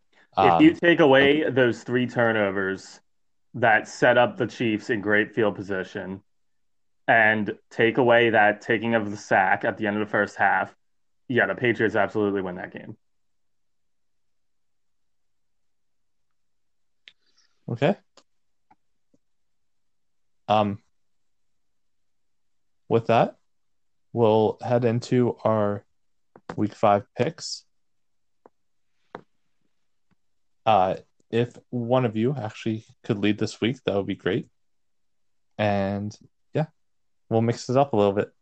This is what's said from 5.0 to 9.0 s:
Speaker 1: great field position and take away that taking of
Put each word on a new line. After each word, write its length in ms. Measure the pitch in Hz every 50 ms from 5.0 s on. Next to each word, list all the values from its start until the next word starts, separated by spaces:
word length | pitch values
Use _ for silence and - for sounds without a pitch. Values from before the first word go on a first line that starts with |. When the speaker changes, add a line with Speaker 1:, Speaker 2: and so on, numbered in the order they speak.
Speaker 1:
great 320 | 92 104 107 104 107 107 -
field 220 | - 113 104 98
position 680 | 101 101 92 101 92 92 - - 104 95 92 95 98 - _ _ _ _ _ _ _ _ _ _ _ _ _ _ _ _ -
and 500 | 131 113 110 107 110 110 104 98 110 - _ _
take 260 | - - 123 113 113 139
away 320 | 131 120 117 117 120 117
that 320 | 107 113 104 104 107 104
taking 320 | - - 120 113 110 117 117
of 160 | 113